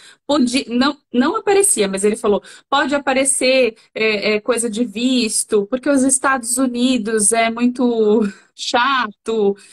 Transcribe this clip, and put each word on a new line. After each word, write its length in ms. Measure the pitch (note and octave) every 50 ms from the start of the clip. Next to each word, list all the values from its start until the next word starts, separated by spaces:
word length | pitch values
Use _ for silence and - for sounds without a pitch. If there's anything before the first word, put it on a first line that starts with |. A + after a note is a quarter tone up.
| - - - _ _
Podia, 400 | _ C#4+ D#4 B3+ B3 A#3+ C4+ - -
não, 280 | A#3 B3 C4 C#4+ D4 - _ _ -
não 220 | A#3+ C4 D4 G4+ A4
aparecia, 500 | - - G4 G4 G4 - - A#3+ G3+ G3
mas 160 | G3 F#3+ F#3+
ele 120 | G#3 G#3+ A3
falou, 240 | - A3 G#3 F#3 - - - - _ _
"Pode 260 | - C#4 D4+ C4+ C#4+
aparecer, 800 | C#4+ C#4+ C#4 C4+ B3+ C4+ C4 - - C4+ B3+ C4 C4 B3+ A#3 A3+ _ _ _ _
é, 420 | - A3 A3 G#3+ G3+ - G#3 G#3+
é, 60 | G#3+
coisa 280 | G#3 - A#3+ A3+ A3 A#3+
de 140 | G#3 G#3+ B3
visto, 840 | A3 F#3+ A3 A#3+ C4 C4 B3 A3 G#3+ G#3+ - - - - G#3 G3+ G3+
porque 220 | - B3+ B3+ D4+
os 140 | C#4+ C4+ B3+
Estados 540 | C4+ C4 - - C#4 C4+ C4 A3+ - - B3+
Unidos 760 | C4+ B3 A#3+ A#3+ B3 C4 C4 B3 G3+ G#3+ A3+ A3 G#3 - A#3
é 160 | A#3 A3+ A3+
muito 720 | A3+ A#3 A#3+ B3 B3 - B3+ A#3+ A#3 A3+ A3 G#3 G#3 A#3 G#3+ G3+ - - _ _ _
chato 1000 | - - - - B3 A#3+ C4+ C#4 C4 A#3+ G#3+ G#3 _ _ G#3 A3+ A3 G#3 G3+ G3+ G3 - -